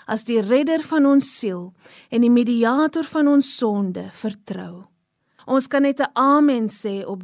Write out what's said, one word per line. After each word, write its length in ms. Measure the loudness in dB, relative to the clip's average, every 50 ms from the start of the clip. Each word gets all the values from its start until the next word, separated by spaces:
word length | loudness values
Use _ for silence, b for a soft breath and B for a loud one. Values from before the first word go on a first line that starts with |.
| B
as 180 | -6 -6 -6 -4
die 160 | -2 -2 -2
redder 420 | 0 2 2 2 2 2 0 -2 -2
van 240 | -2 0 2 4
ons 320 | 4 4 4 2 2 -2 -4
siel 340 | -4 -6 -6 -6 -10 -12 -16 b b b b b b b
en 100 | 0 2
die 100 | 4 4
mediator 760 | 4 4 4 2 2 2 2 2 2 2 0 0 0 -4 -6
van 240 | -4 -2 0 2 4
ons 280 | 4 4 2 0 -2
sonde 520 | -2 -2 -2 0 -2 -2 -4 -4 -8 -10 -12
vertrou. 760 | -12 -10 -8 -8 -8 -10 _ -14 -12 -12 -12 -14 -16 -18 -20 -20 _ _ _ _ _ b b b b b b
Ons 220 | -2 -2 -2 0 0
kan 140 | 0 0 2
net 180 | 2 0 0
'n 100 | -4 -4 -2
amen 540 | 0 2 4 4 4 4 4 2 0 -2 -4
sê 360 | -6 -6 -8 -6 -6 -6 -8
op 180 | -8 -10 -12